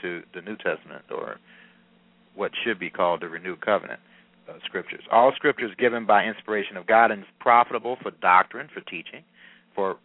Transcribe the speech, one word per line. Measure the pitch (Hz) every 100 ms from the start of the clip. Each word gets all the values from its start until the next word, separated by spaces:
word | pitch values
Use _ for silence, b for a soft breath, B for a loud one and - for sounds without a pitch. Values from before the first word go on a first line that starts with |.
to | 87 87 82
the | 90
New | 87 107
Testament, | 90 78 80 73 -
or | - - - b b b b b _ _ _ _
what | - 98 -
should | 120 98
be | 85
called | - 90 82
the | 85
Renewed | 82 92 85
Covenant, | - 98 - - b b b _ -
uh, | - -
Scriptures. | - - - -
"All | 113 127 139
Scripture | 151 - 117
is | 92
given | 123 117 107
by | 104
inspiration | 101 107 - 107 95 98
of | 87
God | 113 113
and | 104
is | 95 _
profitable | 127 120 120 123 120 127
for | 104
doctrine," | - 95 90 95 117 139
for | 95
teaching, | - 85 - - - b b b b -
"for | 95 87